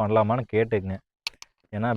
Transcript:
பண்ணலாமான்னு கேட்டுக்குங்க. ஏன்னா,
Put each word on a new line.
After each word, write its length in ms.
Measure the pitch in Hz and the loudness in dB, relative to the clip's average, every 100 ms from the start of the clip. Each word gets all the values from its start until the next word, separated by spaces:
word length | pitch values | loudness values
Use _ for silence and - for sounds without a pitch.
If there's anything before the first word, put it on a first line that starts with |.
பண்ணலாமான்னு 400 | 104 110 107 123 113 | 2 2 4 0 0
கேட்டுக்குங்க. 440 | 107 113 107 95 95 - _ - - - _ _ | 0 0 0 -2 -8 -12 _ -14 -14 -20 _ _
ஏன்னா, 200 | 104 117 | -4 -2